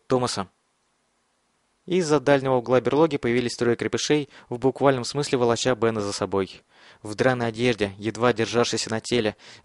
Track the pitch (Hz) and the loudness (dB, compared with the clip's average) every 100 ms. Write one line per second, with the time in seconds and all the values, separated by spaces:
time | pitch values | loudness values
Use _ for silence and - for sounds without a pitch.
0 | - 131 120 - 92 _ _ _ _ _ | -2 0 0 -4 -8 _ _ _ _ _
1 | _ _ _ _ _ _ _ _ - 180 | _ _ _ _ _ _ _ _ -4 0
2 | 156 147 127 143 135 127 117 127 117 135 | 2 2 4 2 4 0 2 2 2 2
3 | 165 143 120 123 120 - 120 113 110 117 | 2 2 -2 0 -2 -2 0 0 -2 -2
4 | - 151 139 - - 123 131 127 139 131 | 0 0 0 -12 -12 -2 -2 2 2 2
5 | 117 143 147 127 120 117 131 120 113 113 | -2 -4 -2 0 2 2 0 0 0 0
6 | 101 101 98 98 95 - _ _ - - | -4 -4 -2 -2 -2 -8 _ _ -20 -18
7 | 104 104 123 123 117 107 123 104 101 98 | -10 -2 0 0 -2 -2 0 0 -2 -4
8 | 107 107 123 110 107 113 - 113 - 110 | -8 0 0 2 0 0 0 -2 -4 -6
9 | - 120 107 - - - | -2 -2 -2 -4 -14 -20